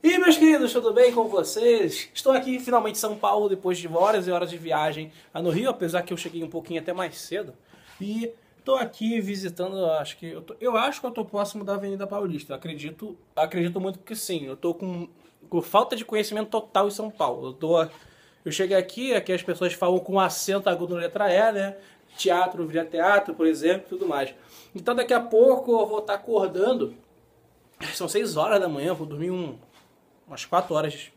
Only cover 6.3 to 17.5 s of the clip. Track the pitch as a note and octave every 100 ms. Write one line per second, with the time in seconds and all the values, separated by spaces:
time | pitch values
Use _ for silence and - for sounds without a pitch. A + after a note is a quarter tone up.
6.3 | E3+ D#3+ E3 D#3+ E3+ D#3+ F3+ F3 - -
7.3 | F#3 F3+ - _ - - - G3 G#3+ A#3
8.3 | A3+ _ _ - C4+ A3+ - A3 A3+ F#3+
9.3 | G3+ F#3+ E3+ F3+ F#3+ E3+ D#3 C#3+ - E3
10.3 | D#3+ E3 - B3 A3+ B3+ C#4+ B3+ A#3 G#3+
11.3 | G#3 G3+ G#3+ G3 G3+ G3 G3 G3 G3+ G3
12.3 | D3+ - C3+ E3+ D3+ D3 D#3+ G#3+ F3+ _
13.3 | - D#3+ F3 F3 F3+ F#3+ F#3 - A3 -
14.3 | F3 C#3 C3+ E3+ E3+ F#3+ F3 E3+ _ _
15.3 | _ - F3 E3 G3+ B3 A#3+ A3 G#3+ G#3
16.3 | G#3+ G#3+ A3 G#3+ - G3+ G3+ G#3+ - C#3+
17.3 | B2+ C3